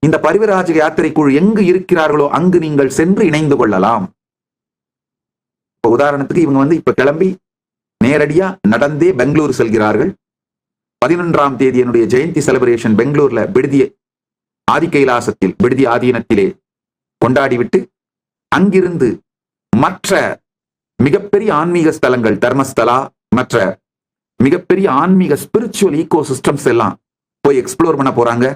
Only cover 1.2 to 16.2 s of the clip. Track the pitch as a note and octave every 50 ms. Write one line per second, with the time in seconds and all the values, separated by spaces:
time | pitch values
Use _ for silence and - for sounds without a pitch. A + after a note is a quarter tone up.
1.2 | D#3 C#3+ C3+ C#3+ F3 G3+ A3 G3+ G3 E3+ F3+ F#3+ F3+ - F3+ E3+ D#3+ D#3 D3 D3+
2.2 | C#3+ C#3+ - C3+ E3 F#3 F3+ F3 D#3+ D#3 D3+ C#3 C#3 C3 C3+ - D#3+ E3+ F#3+ A3+
3.2 | A3+ E3+ C#3+ D3+ D#3 D3 C#3 - - B2+ G2+ F#2 F#2+ G#2 A#2 A2 F#2+ F#2 _ _
4.2 | _ _ _ _ _ _ _ _ _ _ _ _ _ _ _ _ _ _ _ _
5.2 | _ _ _ _ _ _ _ _ _ _ _ _ - A2+ A2+ A#2+ C#3+ D3 C#3+ C#3
6.2 | C#3 C3 - - E3 D3 C#3 C3+ C3+ C#3+ E3+ D#3 - - - - C3 C#3 D3 D#3+
7.2 | F#3 F#3+ - - _ _ _ _ _ _ _ _ _ _ _ _ A2 A#2+ C#3+ D3+
8.2 | D3 D3 D3+ E3 F#3+ F#3+ F#3 - _ G2+ A2 B2 C#3+ C#3+ D3+ D3 E3 F3+ F#3+ -
9.2 | B2+ C3+ D3 D3+ D#3 C#3+ B2+ - C#3 A#2 G#2+ A2+ G#2+ G#2+ A2 G#2+ - F#3 F#3+ _
10.2 | _ _ _ _ _ _ _ _ _ _ _ _ _ _ _ _ - B2+ E3+ F3
11.2 | F3+ F3 D#3 D#3 C#3+ C#3 C3+ A#2+ C#3 C3 B2 B2 B2 A#2+ A#2 A#2 A2+ G#2 A#2 B2+
12.2 | C#3+ E3+ E3 D#3 - - C3 C3+ B2 A#2+ A#2+ A2+ - A2+ A2 G2+ A#2 C3+ D3 C#3+
13.2 | D3 C3+ A#2+ A#2 G#2 - F#2+ - C3 C#3+ C#3+ C#3 C3 - _ _ _ _ _ _
14.2 | _ _ _ _ _ _ _ _ _ - A#2 D3 D#3 E3 - D3 C#3 C3 B2 A#2+
15.2 | A2 A2 G2 _ - F#2 F2 _ - B2 C3 B2+ C3+ A#2+ A#2 A#2+ A#2+ B2 A#2+ A#2